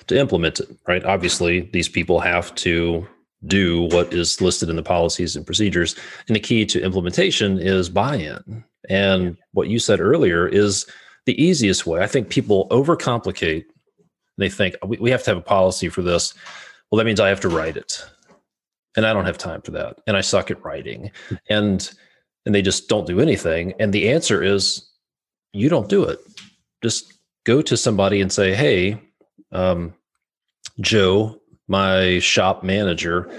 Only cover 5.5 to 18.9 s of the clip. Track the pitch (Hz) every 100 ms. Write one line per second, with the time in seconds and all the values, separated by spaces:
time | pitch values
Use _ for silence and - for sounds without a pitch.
5.5 | - 107 87 82 - - - - 110 -
6.5 | 117 104 - 95 92 87 - 95 - 104
7.5 | 95 87 95 87 87 117 143 76 57 -
8.5 | 113 - _ - 95 98 95 90 87 _
9.5 | 95 87 117 - 101 92 160 120 85 90
10.5 | 98 104 98 - - - _ - - 160
11.5 | 170 107 92 - 82 98 139 104 - 113
12.5 | 101 95 117 139 170 - 117 98 87 87
13.5 | 80 - _ _ _ _ _ _ - 98
14.5 | 98 95 - 95 110 117 127 - 92 -
15.5 | 98 92 90 87 87 87 87 - - -
16.5 | - - - _ 107 113 104 98 98 98
17.5 | 82 80 76 - - - _ _ _ _
18.5 | _ _ _ _